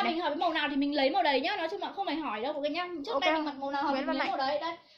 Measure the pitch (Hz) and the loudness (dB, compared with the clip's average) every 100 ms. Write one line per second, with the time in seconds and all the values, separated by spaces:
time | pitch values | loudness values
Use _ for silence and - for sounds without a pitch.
0 | 370 330 330 330 359 311 294 285 285 294 | 2 0 0 0 0 2 0 2 2 4
1 | 269 381 320 262 311 415 330 392 320 - | 4 4 4 2 2 -2 -2 -4 -6 -4
2 | 381 302 285 214 247 302 294 320 359 339 | -2 -2 -2 -2 -2 -2 -2 -2 -4 -6
3 | 285 277 359 320 302 262 277 277 285 269 | -2 0 2 2 0 -4 -4 -2 0 0
4 | 320 269 302 320 269 294 330 339 - | 0 -2 -2 0 0 0 -2 -6 -14